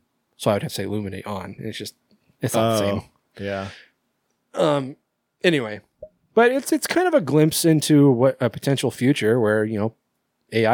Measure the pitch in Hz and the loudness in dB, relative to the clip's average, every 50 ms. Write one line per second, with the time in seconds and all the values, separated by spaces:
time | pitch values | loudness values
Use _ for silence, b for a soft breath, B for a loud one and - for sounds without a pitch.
0 | _ _ _ _ _ _ _ - - 120 107 101 - 131 - - 101 95 101 107 | _ _ _ _ _ _ _ -6 -2 -2 -2 -2 -2 -6 -8 -8 -8 -6 -6 -6
1 | 104 95 95 92 - 104 104 95 90 95 95 - - 113 104 - 107 - - _ | -6 -8 -10 -12 -12 -10 -10 -10 -12 -14 -14 -14 -14 -12 -12 -12 -14 -16 -16 _
2 | _ _ _ _ _ _ _ - - 123 - 117 113 113 113 110 101 101 101 107 | _ _ _ _ _ _ _ -8 -6 -4 -2 0 0 0 0 0 0 -2 -2 -4
3 | - _ _ _ _ _ _ - 101 101 98 98 98 98 B B B B _ _ | -6 _ _ _ _ _ _ -12 -10 -8 -8 -8 -8 -10 B B B B _ _
4 | _ _ _ _ _ _ _ _ _ _ - - 185 160 147 143 135 127 151 _ | _ _ _ _ _ _ _ _ _ _ -4 -2 0 0 0 0 -2 -6 -12 _
5 | _ _ _ _ _ _ _ _ - 180 165 143 120 107 104 98 - _ _ - | _ _ _ _ _ _ _ _ 0 0 2 0 -2 -4 -8 -12 -14 _ _ -20
6 | - - _ _ _ _ - 220 240 240 254 277 262 - 320 302 - - - 339 | -20 -20 _ _ _ _ 2 2 4 4 2 0 -2 -2 -4 -2 -2 -2 0 0
7 | 370 359 320 285 175 127 131 151 151 160 151 - - 170 160 151 - - 156 147 | 0 2 2 2 0 2 2 4 4 2 2 0 2 2 2 2 2 4 4 6
8 | 143 143 131 117 127 135 131 - 127 117 - - - 139 139 127 - 123 - - | 6 6 4 4 2 2 2 0 -4 -4 -4 -4 -2 -2 -2 0 -2 -4 -4 0
9 | 123 127 147 - 110 104 113 127 113 104 107 110 107 107 110 104 104 113 - _ | 0 0 0 2 2 2 2 2 2 2 2 2 0 -2 -2 -2 -4 -4 -6 _
10 | _ _ _ _ _ _ _ _ _ - - 113 113 107 | _ _ _ _ _ _ _ _ _ -4 -2 0 2 4